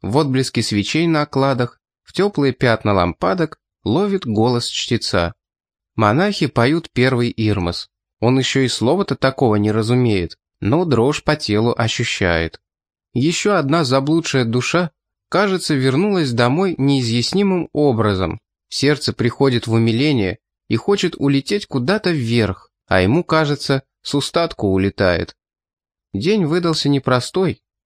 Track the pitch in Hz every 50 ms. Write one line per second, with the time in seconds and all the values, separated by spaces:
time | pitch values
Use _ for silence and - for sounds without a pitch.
0 | - 95 110 151 156 135 131 131 131 - - 120 110 - 110 101 98 - - 156
1 | 170 170 160 147 147 - - 135 135 139 135 120 123 - - _ _ _ _ _
2 | _ - - - 196 202 - 151 143 135 123 - 135 120 110 - - 107 101 95
3 | 87 87 - - - 190 190 180 160 151 - _ _ _ _ _ - 101 113 175
4 | 208 202 196 190 - 123 104 107 113 123 123 120 - - - - - - 120 110
5 | - - - 90 85 85 - _ _ _ _ _ _ _ _ _ _ _ - -
6 | 110 104 110 156 190 208 196 - 160 123 - 120 117 135 160 170 - - - 120
7 | 123 131 120 120 120 117 - - 110 107 101 98 87 87 87 - - _ _ _
8 | _ _ _ - 110 123 131 135 127 - - 139 131 120 - - 110 123 170 196
9 | 196 - 127 - - 131 - - 139 113 107 104 104 107 107 113 107 113 123 127
10 | 123 117 104 92 85 80 - _ _ _ _ - - 101 131 170 185 160 127 110
11 | 117 143 147 - - - 151 151 - - 104 107 117 120 - - 117 110 - -
12 | 117 - - - 98 87 85 82 82 82 - - _ _ _ _ _ _ _ _
13 | _ _ - 120 135 165 170 - - 208 202 175 143 135 156 170 151 120 131 135
14 | 135 147 160 165 160 - - 131 123 113 113 123 120 - - 175 180 156 _ _
15 | _ _ _ _ _ - - 180 208 196 190 175 - - 151 135 127 135 127 151
16 | 196 214 196 180 151 127 120 117 120 120 135 170 196 185 - - 135 139 139 131
17 | 123 113 113 120 120 - - 196 208 196 185 175 160 - - 147 147 143 117 110
18 | 107 104 98 92 95 82 85 - _ _ _ _ _ - - - 131 143 147 131
19 | - - - - 117 120 - - 139 139 123 113 - 113 113 113 113 117 113 117
20 | 143 156 143 117 98 90 104 - _ _ _ _ _ - 117 110 - - 202 202
21 | - 170 - - 139 139 139 139 - - 202 208 - - - 120 123 151 202 214
22 | - - 165 147 117 113 120 117 107 95 92 - - _ _ _ _ - 95 92
23 | 92 98 131 175 170 - 160 160 156 143 147 - - - 139 135 _ _ _ _
24 | - - - 143 - - - 170 170 160 - - 107 98 95 95 95 98 - -
25 | 101 90 87 85 87 - - _ _ _ _ _ _ _ _ _ _ _ _ _
26 | _ _ - 98 113 180 220 214 170 143 165 180 175 165 160 - - 143 143 135
27 | - 135 127 123 - - - 180 190 160 - _ _ _ _ _ _